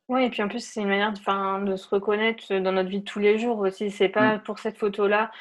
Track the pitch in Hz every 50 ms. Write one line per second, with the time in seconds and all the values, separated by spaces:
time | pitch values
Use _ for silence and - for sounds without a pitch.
0 | _ - 247 262 262 240 247 - 214 202 240 240 233 - - 220 208 196 196 196
1 | 202 214 208 202 - - 196 196 196 190 196 196 202 196 190 190 - - - 202
2 | 196 220 208 208 220 226 226 220 - - 202 190 185 185 190 190 185 185 190 202
3 | 202 - - 208 202 208 214 220 226 240 233 214 202 190 190 - 214 202 196 -
4 | 196 185 190 214 214 214 214 202 - - 208 - - 220 214 - 220 208 202 -
5 | 208 196 208 208 220 226 - -